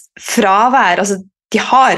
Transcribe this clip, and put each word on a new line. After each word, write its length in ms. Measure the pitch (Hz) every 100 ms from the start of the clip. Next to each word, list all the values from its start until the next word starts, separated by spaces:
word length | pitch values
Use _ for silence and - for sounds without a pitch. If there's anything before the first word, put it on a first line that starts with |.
| - -
fravær, 800 | - - 208 196 233 262 202 175
altså, 240 | 196 190 - _ _
de 60 | -
har 380 | - 254 262